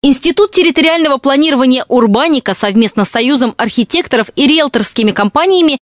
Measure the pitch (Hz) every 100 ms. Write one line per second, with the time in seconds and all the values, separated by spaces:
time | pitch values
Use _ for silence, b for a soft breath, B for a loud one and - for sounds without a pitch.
0 | 285 269 339 - 403 - 349 330 320 330
1 | 311 269 277 277 320 277 262 254 - 247
2 | 226 208 311 285 - 190 208 202 226 -
3 | 196 233 247 285 240 - 233 - 240 330
4 | 349 226 214 - 269 320 294 240 214 -
5 | 214 202 208 294 349 370 320 269